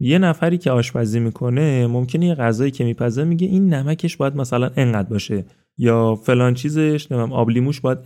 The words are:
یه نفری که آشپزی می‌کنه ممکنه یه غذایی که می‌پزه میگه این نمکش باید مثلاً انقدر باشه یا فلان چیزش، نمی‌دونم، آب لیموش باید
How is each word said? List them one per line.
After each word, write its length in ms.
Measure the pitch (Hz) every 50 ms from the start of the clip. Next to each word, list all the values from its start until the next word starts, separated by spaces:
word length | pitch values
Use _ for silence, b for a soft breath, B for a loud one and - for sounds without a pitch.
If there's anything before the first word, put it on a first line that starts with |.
یه 180 | 139 123 151 185
نفری 380 | 190 175 156 - 170 170 175 175
که 140 | - 147
آشپزی 480 | 127 120 117 - - 123 117 107 107 117
می‌کنه 680 | 117 113 107 - 131 123 123 135 156 156 135 127 120 117
ممکنه 380 | 120 123 127 127 127 156 175
یه 100 | 175 170
غذایی 360 | 143 123 117 113 110 135 143
که 120 | 135 - -
می‌پزه 400 | 117 - - 120 120 110 131 151
میگه 240 | 165 170 165 185 190
این 260 | 185 190 196 190 165
نمکش 440 | 135 135 147 160 170 - 170 - -
باید 180 | 143 139 139
مثلاً 340 | 143 131 123 127 120 123 127 123
انقدر 340 | 139 135 123 113 104 95 90
باشه 360 | 110 101 - - 110 98 87 b b b b b b -
یا 380 | 127 117 117 113 113 113 110
فلان 380 | 107 - - 127 123 123 123 123
چیزش، 540 | 123 127 151 151 156 156 151 151 147 147 -
نمی‌دونم، 220 | 139 120 117 113 131
آب 160 | 127 117 113
لیموش 320 | 117 123 127 139 143 -
باید 160 | - 135 131 127 -